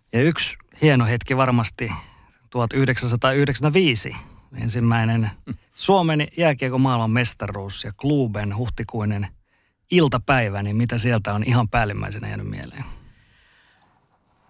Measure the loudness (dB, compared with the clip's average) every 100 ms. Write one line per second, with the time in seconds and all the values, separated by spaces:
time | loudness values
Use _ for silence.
0 | _ 0 2 2 -2 -4 -14 0 4 4
1 | 2 0 -2 0 2 2 0 -4 -8 -8
2 | -12 -20 _ _ _ -4 -2 0 0 0
3 | 0 2 2 2 2 2 2 4 4 2
4 | -4 -10 -16 -20 _ -8 -4 0 2 2
5 | 2 0 -2 -6 -14 -14 _ -6 2 4
6 | 4 0 -2 0 0 0 -2 2 2 2
7 | 2 2 0 -2 -6 -8 -6 -6 -6 -6
8 | -2 0 0 -2 -4 -4 -6 -6 -8 -4
9 | -2 -2 -6 -10 _ _ _ _ _ 2
10 | 4 2 2 2 2 -2 -2 0 0 0
11 | 0 0 0 -2 0 2 2 0 -2 -4
12 | -6 -8 -8 -8 -8 -10 -12 -14 -14 -14
13 | -20 -20 _ _ _ _ _ _ _ _
14 | _ _ _ _ _